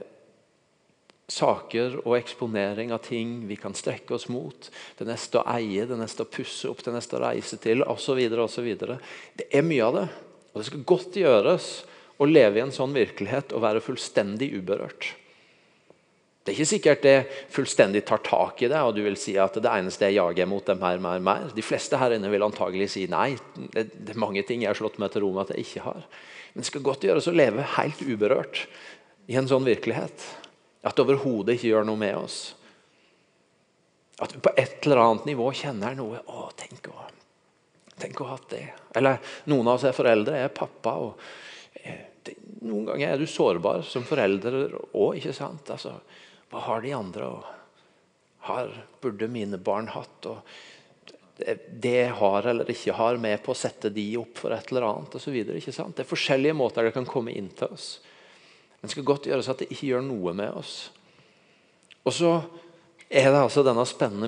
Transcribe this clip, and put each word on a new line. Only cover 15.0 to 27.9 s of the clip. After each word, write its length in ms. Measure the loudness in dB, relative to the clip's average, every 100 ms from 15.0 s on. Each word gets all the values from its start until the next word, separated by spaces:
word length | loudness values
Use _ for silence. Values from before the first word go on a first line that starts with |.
| -10 -12 _ _ _ _ _ _ _ _ _ _ _ _
Det 80 | -6
er 60 | -2
ikke 160 | 0
sikkert 340 | 4 6 8 8
det 80 | 8 6 -8 -6 -2
fullstendig 480 | 2 6 6 4 2
tar 80 | 0 2
tak 380 | 2 2 0 0
i 20 |
deg, 160 | 2
og 160 | 2 2
du 0 | -2
vil 100 | -2
si 220 | 0 2
at 160 | 2 2
det 160 | 2
eneste 380 | 2 0 2 4
jeg 100 | 6
jager 320 | 4 2 0
mot, 160 | 0 0
er 160 | 0
mer, 160 | 0 0
mer, 240 | -2 0
mer. 240 | 2 0 -2 -6
De 80 |
fleste 320 | -4 -4 0 2
her 160 | 2 2
inne 160 | 0
vil 100 | 2
antagelig 480 | 2 0 -2 -2 -2 -4
si 100 | -2
nei. 300 | 0 0 -2 -10 -16
Det, 320 | -6 -4 -4
det 240 | -8 -12 -4
er 60 | -2
mange 160 | -2
ting 240 | -2 -2 -2
jeg 60 |
har 80 | -2
slått 160 | -4 -4
meg 160 | -4 0
til 80 |
ro 80 | -2 -2
med 80 | -4
at 80 | -6
jeg 80 |
ikke 240 | -8 -8 -10
har. 160 | -10 -14 -20 -20 -20 -16
Men 140 | -10 -8
det 80 |
skal 140 | -4 -2
godt 160 | 0 2
gjøres 240 | 4 4
å 60 | 4
leve 320 | 4 2 -2 -2
helt 260 | -2